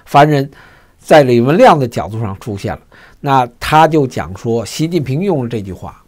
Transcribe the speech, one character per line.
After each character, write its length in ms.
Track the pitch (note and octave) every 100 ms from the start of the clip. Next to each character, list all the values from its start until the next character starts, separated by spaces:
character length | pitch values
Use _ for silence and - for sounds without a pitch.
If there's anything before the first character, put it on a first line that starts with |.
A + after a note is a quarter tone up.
| -
凡 200 | - D3+
人， 240 | D3 C#3 - - _ _ _
在 240 | - D#3+
李 180 | C3 A#2+
文 160 | B2 F3
亮 200 | B3 E3
的 80 | B2
角 220 | - D#2+
度 100 | A2
上 160 | A2+ G2
出 160 | - G2+
现 180 | A2
了。 60 | D#2 _ _ - _
那 260 | C#3+ C3 A#2 -
他 260 | - - D#3+
就 200 | D#3 C3
讲 280 | - D2+
说， 300 | F#2+ A#2+ A#2
习 240 | G#2+ - D#3
近 160 | E3+
平 160 | B2+ C3+
用 220 | G3 D#3
了 60 | A#2+
这 120 | A#2
句 140 | G2
话 280 | F2+ - -